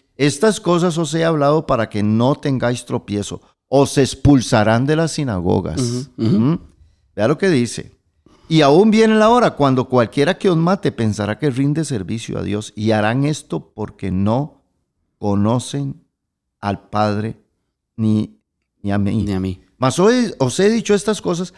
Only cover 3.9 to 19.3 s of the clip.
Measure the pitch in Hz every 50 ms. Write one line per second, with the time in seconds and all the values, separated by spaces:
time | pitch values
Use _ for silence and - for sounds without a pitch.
3.9 | - 147 135 - - - - 143 143 131 104 - 127 110 104 110 113 117 131 139
4.9 | 156 160 165 156 - - 147 127 101 90 85 90 98 98 87 80 80 - 127 117
5.9 | 120 123 143 143 - - 113 110 180 208 117 143 170 - - - _ _ _ _
6.9 | _ _ _ _ _ 98 104 123 156 - 196 190 170 127 120 107 - - - -
7.9 | - _ _ _ _ _ _ _ _ _ _ - 165 156 147 135 147 170 214 220
8.9 | 202 220 220 220 220 214 214 220 240 247 226 160 - - 143 135 131 127 123 -
9.9 | 127 123 117 101 - 143 143 165 190 - - 196 170 160 165 170 196 190 - 139
10.9 | - - 117 107 101 104 101 101 107 - 151 147 120 127 139 143 151 160 160 135
11.9 | 139 101 92 98 107 113 - - - 104 92 92 101 104 110 - - 104 107 110
12.9 | 110 107 107 107 117 135 139 147 151 - - - 170 156 - _ _ 107 107 98
13.9 | - - - 95 92 92 98 104 113 131 147 156 - _ _ _ _ _ _ _
14.9 | _ _ _ _ _ _ 104 104 101 101 101 107 120 127 123 - - 143 143 139
15.9 | - - _ _ _ _ _ _ _ _ _ _ _ _ - 104 98 - - _
16.9 | - 104 107 107 104 104 107 113 - - _ _ _ _ _ _ _ _ _ _
17.9 | _ - 110 110 107 107 104 - - _ _ _ _ _ _ _ _ _ - 101
18.9 | 98 101 98 101 101 110 104 104